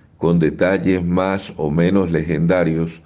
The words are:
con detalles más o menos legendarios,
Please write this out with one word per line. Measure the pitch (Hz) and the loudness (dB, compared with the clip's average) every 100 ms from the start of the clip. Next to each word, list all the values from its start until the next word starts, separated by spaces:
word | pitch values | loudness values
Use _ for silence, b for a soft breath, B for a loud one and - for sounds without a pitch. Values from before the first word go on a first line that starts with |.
| b _ | b _
con | 82 85 | 0 2
detalles | 78 - 90 92 87 92 | 2 2 0 0 0 0
más | 87 90 95 98 - - | 0 0 0 -4 -8 -6
o | 76 | -2
menos | 78 87 98 90 | 0 2 2 0
legendarios, | 80 80 78 85 90 85 80 82 - | -2 -2 -2 2 2 2 0 -4 -8